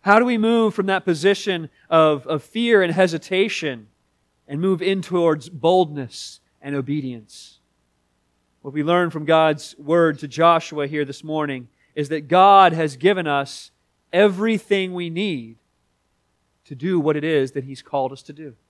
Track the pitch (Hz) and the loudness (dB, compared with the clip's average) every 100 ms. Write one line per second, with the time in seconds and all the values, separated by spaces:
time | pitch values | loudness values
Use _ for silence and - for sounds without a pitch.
0 | 196 214 247 233 226 233 220 - 190 190 | 4 4 4 0 2 2 0 0 -2 -2
1 | 185 160 180 190 208 175 156 _ _ 160 | -2 0 0 0 -4 -6 -8 _ _ 4
2 | 156 147 131 151 - 220 233 214 180 165 | 4 2 -4 -8 -6 -4 2 4 4 2
3 | 185 165 - 190 208 - 156 120 107 _ | 0 0 -4 -2 -2 -2 -6 -8 -16 _
4 | _ _ _ _ _ 143 190 180 180 196 | _ _ _ _ _ -4 -2 0 -2 -4
5 | - 180 170 156 120 151 165 180 170 147 | -2 0 0 0 -6 -2 2 2 0 -6
6 | 123 - - - _ _ 139 143 131 151 | -12 -14 -18 -20 _ _ -8 -8 -4 -6
7 | 131 120 104 - - _ _ _ _ _ | -6 -14 _ -20 -20 _ _ _ _ _
8 | _ _ _ _ _ _ 143 147 151 175 | _ _ _ _ _ _ -10 -4 0 0
9 | 170 156 151 160 160 151 - - 143 170 | 0 -4 0 2 2 0 -10 -14 0 2
10 | 165 143 147 135 165 165 - 151 143 151 | 2 0 -10 2 4 4 -2 -8 -6 -4
11 | 143 135 156 156 147 131 123 _ _ - | -6 -8 -8 -6 -4 -8 -14 _ _ -8
12 | 143 156 147 180 196 196 185 165 156 131 | -6 -6 0 4 8 8 6 4 -4 0
13 | 170 190 160 143 139 - - _ _ _ | 0 2 -2 -2 -4 -12 -20 _ _ _
14 | _ 175 208 185 220 214 - 196 185 180 | _ 2 2 2 -2 -2 0 -2 -2 -6
15 | 175 165 208 147 113 113 _ _ _ _ | -6 -4 -4 -6 -10 -20 _ _ _ _
16 | _ _ _ _ _ _ _ 131 165 180 | _ _ _ _ _ _ _ -8 -2 0
17 | 151 151 156 151 135 139 131 131 - 143 | 0 -2 0 0 0 -6 -10 -18 -8 -4
18 | 127 135 - 151 151 113 | -4 -8 -20 -20 -20 -20